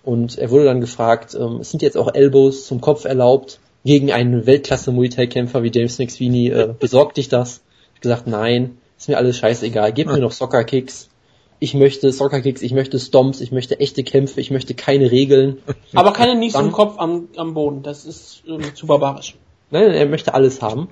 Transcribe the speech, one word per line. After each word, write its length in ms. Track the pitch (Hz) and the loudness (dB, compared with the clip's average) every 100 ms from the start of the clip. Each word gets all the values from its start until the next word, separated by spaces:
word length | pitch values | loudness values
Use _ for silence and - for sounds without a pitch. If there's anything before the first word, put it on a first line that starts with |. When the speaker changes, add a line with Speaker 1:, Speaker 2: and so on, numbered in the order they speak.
Speaker 1:
Und 320 | - 117 120 - | -4 -4 -4 -6
er 140 | 120 | 0
wurde 160 | 135 143 | 4 4
dann 160 | 127 | 0
gefragt, 520 | 120 - 113 113 - | -4 -4 0 0 -2
ähm, 260 | - 120 117 | -8 -8 -8
es 80 | 117 | -8
sind 100 | 156 | -4
jetzt 160 | 147 - | -2 -2
auch 160 | 143 | -2
Elbows 540 | 147 139 135 135 135 - | 2 4 6 4 2 -8
zum 160 | 123 | -4
Kopf 240 | 151 147 - | -2 -2 -2
erlaubt, 520 | 131 123 135 - - _ _ 127 | 2 4 2 0 -20 _ _ 2
gegen 260 | 143 139 | 2 4
einen 320 | 120 123 123 | 0 2 0
Weltklasse-Muay 640 | 110 139 - 127 - 123 123 | 4 2 2 -4 -2 0 0
Thai-Kämpfer 540 | 123 123 127 120 127 | 0 -2 -2 -4 -4
wie 100 | 117 | -2
James 240 | 117 117 120 | -2 -2 -4
McSweeney, 520 | 120 - 123 123 120 | -8 -4 -2 0 2
äh, 240 | 117 113 117 | 0 -2 -2
"Besorgt 380 | 123 127 143 - | 0 2 2 0
dich 140 | 127 | -2
das?" 320 | 123 123 - _ _ _ | -2 -2 -10 _ _ _
Ich 40 | _ | _
hab 60 | |
gesagt, 240 | 123 117 117 | -4 -2 -4
"Nein, 500 | 107 113 123 127 - _ _ | -2 0 0 -2 -10 _ _
ist 100 | - | -2
mir 80 | 131 | 0
alles 220 | 123 120 | 0 0
scheißegal, 540 | 110 120 113 113 107 | -2 -2 -4 -2 -2
gebt 180 | 127 156 | -2 -2
mir 80 | 139 | -2
noch 120 | 117 | -2
Soccer-Kicks. 760 | - 123 127 113 131 127 - - _ _ _ _ _ | -4 -2 0 0 -4 -4 -16 -20 _ _ _ _ _
Ich 120 | 147 | -4
möchte 400 | 139 139 139 139 | 4 4 4 -2
Soccer-Kicks, 480 | 131 139 139 131 127 | 0 -2 0 -4 -4
ich 140 | 120 | -4
möchte 240 | 131 131 135 | -2 -2 -6
Stomps, 420 | - 135 131 135 | 2 2 2 -2
ich 100 | 127 | -6
möchte 300 | 131 123 - | -6 -4 -4
echte 220 | 139 - | -2 -4
Kämpfe, 400 | 127 139 135 - | 0 0 0 -6
ich 80 | 123 | -6
möchte 240 | 135 - | -6 -6
keine 360 | 127 - 139 127 | -6 0 2 4
Regeln." 500 | 123 135 139 135 135 - - _ | 4 4 4 4 -2 -10 -12 _
Speaker 2:
Aber 180 | 180 196 | 2 4
keine 220 | 208 240 | 4 2
Knees 180 | 240 226 | 2 0
Speaker 1:
Dann 140 | 233 165 | 0 0
Speaker 2:
im 60 | |
Kopf 260 | 170 208 - | 0 0 0
am, 300 | 165 175 - 170 | -4 -4 -8 -10
am 180 | 165 | -8
Boden, 280 | 156 147 139 | -4 -4 -6
das 220 | 139 147 | -12 -14
ist, 380 | 156 165 - - - | -18 -20 -20 -20 -14
ähm, 280 | 156 147 | -12 -12
zu 120 | - 156 | -12 0
barbarisch. 500 | 147 139 139 - - _ _ _ | 0 0 -4 -14 -20 _ _ _
Speaker 1:
Nein, 200 | 151 214 | 2 2
er 140 | 156 | 4
möchte 300 | 143 156 - | 0 0 -2
alles 260 | 135 131 127 | 2 2 2
haben. 280 | 107 110 180 | -6 -6 -8